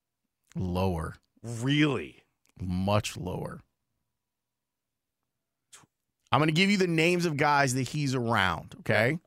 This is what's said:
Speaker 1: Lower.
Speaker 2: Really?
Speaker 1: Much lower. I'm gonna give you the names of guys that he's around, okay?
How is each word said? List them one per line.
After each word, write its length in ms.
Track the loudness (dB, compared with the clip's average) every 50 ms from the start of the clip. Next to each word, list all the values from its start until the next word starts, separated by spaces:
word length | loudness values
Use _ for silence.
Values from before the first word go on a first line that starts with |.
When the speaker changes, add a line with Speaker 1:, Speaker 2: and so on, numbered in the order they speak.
| _ _ _ _ _ _ _ _ _ _ -8
Speaker 1:
Lower. 580 | -6 -4 -4 -2 0 0 0 -2 -4 -6 -8 -10 -14 _ _ _ _
Speaker 2:
Really? 840 | -12 -12 -8 -4 -2 0 2 2 2 2 0 -2 -6 -10 -14 -20 _ _ _ _ _ _ _ -10
Speaker 1:
Much 560 | -6 -4 -2 -2 0 2 2 2 0 -2 -8
lower. 440 | -8 -8 -8 -8 -8 -8 -10 -12 -16 -20 _ _ _ _ _ _ _ _ _ _ _ _ _ _ _ _ _ _ _ _ _ _ _ _ _ _ _ _ _ _ _ _ _ _ _ _ _ _ _ _ _ -20 -20 -20 _ _ _ _ _ _ _ _ _
I'm 80 | 4 4
gonna 120 | 4 4
give 180 | 2 2 2 2
you 60 | 2 2
the 80 | 0
names 400 | 0 2 2 2 2 2 2 0
of 100 | -2 0
guys 380 | 0 2 2 4 2 2 2 0
that 140 | -2 -4 -4
he's 260 | -4 -4 -2 -2 -2
around, 600 | -2 0 0 2 2 2 2 0 -2 -6 -12 -18 -8
okay? 380 | -2 0 2 2 2 2 0 -4 -6